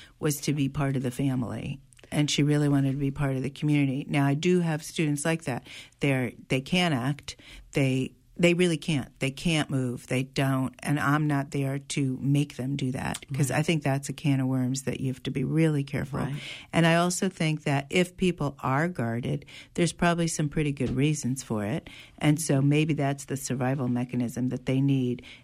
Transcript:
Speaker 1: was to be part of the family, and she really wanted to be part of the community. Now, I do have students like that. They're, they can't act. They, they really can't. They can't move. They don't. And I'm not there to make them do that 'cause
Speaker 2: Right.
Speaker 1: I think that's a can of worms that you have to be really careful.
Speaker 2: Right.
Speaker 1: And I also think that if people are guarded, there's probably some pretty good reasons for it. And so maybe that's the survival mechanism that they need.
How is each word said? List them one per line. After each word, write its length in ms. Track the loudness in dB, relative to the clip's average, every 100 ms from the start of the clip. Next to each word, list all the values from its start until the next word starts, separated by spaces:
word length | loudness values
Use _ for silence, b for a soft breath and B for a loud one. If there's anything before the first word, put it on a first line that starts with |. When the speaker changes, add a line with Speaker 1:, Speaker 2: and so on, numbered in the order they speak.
| B -4
Speaker 1:
was 180 | -2 -2
to 120 | -2
be 160 | 0 0
part 260 | 0 -2 -2
of 80 |
the 80 | -2
family, 680 | -2 -2 0 -4 -6 -8 -10 -14 -20 -4
and 200 | 0 2
she 100 | 2
really 280 | 2 4 4
wanted 220 | 4 2
to 40 | 0
be 140 | -2
part 240 | 0 -2 -2
of 80 |
the 60 | -4
community. 540 | -2 2 4 2 0 -2
Now, 160 | 2 2
I 80 |
do 280 | 2 4 4
have 220 | 2 -2
students 400 | -4 -2 0 0 0
like 180 | -2
that. 240 | -2 -6 B B B -2
They're, 320 | 0 2 -2 -6 -4
they 140 | -4
can't 320 | 0 2 2 2
act. 400 | 0 -4 -8 -16 B B -6
They, 400 | 0 2 2 -2 -8 _ 2
they 180 | 4
really 240 | 4 2 2
can't. 320 | 0 -2 -4 -6
They 120 | -6
can't 380 | -2 0 0 0
move. 380 | -2 -2 -4 -4
They 160 | -2
don't. 500 | -2 0 0 0 -2 -4
And 180 | -2 0
I'm 300 | 2 2 2
not 240 | 0 -2
there 260 | -2 -2 -4
to 400 | -4 -2 -2 0
make 340 | 2 2 2 -4
them 220 | -4 -2
do 120 | -4
that 320 | -4 -6 -8 -6
'cause 180 | -2 0
Speaker 2:
Right. 80 | 0
Speaker 1:
I 40 |
think 200 | 2 0
that's 240 | 0 -2 -4
a 60 |
can 260 | -4 0 2
of 80 | 2
worms 360 | 0 0 -2
that 180 | -4 -4
you 60 | -4
have 140 | -4
to 60 | -6
be 120 | -4
really 400 | 0 2 2 2
careful. 360 | -2 -4 -4 -4
Speaker 2:
Right. 140 | -4 -6 B B B
Speaker 1:
And 140 | 2 4
I 80 | 4
also 320 | 2 0 -2
think 360 | 0 0 0
that 220 | 0 0 0
if 260 | 0 0 0
people 400 | 0 0 -2 -2
are 240 | 0 0 0
guarded, 580 | -2 -2 -2 -2 -4 B B B
there's 180 | 0 0
probably 360 | 2 2 4 0
some 180 | 0 -2
pretty 240 | 0 -2
good 240 | 0 -2 2
reasons 480 | 2 0 -2 -4
for 220 | -4 -4 -2
it. 240 | -4 -8 B B -2
And 220 | 2 2
so 220 | 2 2
maybe 320 | 4 4 2
that's 320 | 0 -2 -2 -6
the 100 | -8
survival 540 | -4 -2 -2 0 0
mechanism 580 | -2 -2 -2 -4 -2 -4
that 160 | -4 -2
they 120 | 2
need. 420 | 4 2 0 -2 B B